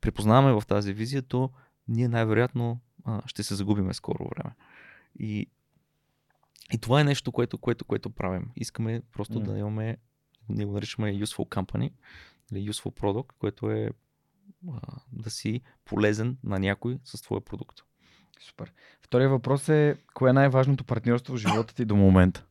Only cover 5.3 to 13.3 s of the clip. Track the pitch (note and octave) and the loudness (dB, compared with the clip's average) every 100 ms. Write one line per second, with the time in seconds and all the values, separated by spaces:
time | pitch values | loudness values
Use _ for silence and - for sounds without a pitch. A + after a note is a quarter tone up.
5.3 | G#2 - _ _ _ _ _ _ _ _ | -6 -8 _ _ _ _ _ _ _ _
6.3 | _ _ _ - A2+ A2+ C3+ D3 C#3 - | _ _ _ -8 -8 2 4 4 0 -4
7.3 | B2 A#2+ - - A#2+ - G#2+ - - F#2+ | -2 -2 -2 -4 -4 -4 -6 -6 -6 -4
8.3 | F#2 A#2 - A#2 - A2+ A#2 - - G2+ | -4 -8 -10 -12 -6 -6 -6 -10 -12 -8
9.3 | A#2 G2+ G#2 G#2 G#2+ A2 - _ _ _ | -6 -4 -4 -4 -4 -6 -8 _ _ _
10.3 | _ A2 G#2 G2+ G2+ G#2 - G#2+ G2 G#2+ | _ -8 -6 -4 -6 -8 -4 -4 -2 -6
11.3 | - - - F#2 - C3+ - - - - | -6 -6 -6 -6 -4 -6 -8 -20 -20 -20
12.3 | _ _ G2 G#2 G#2 G2 - G2+ G2+ C3 | _ _ -8 -6 -6 -10 -4 -2 -2 -6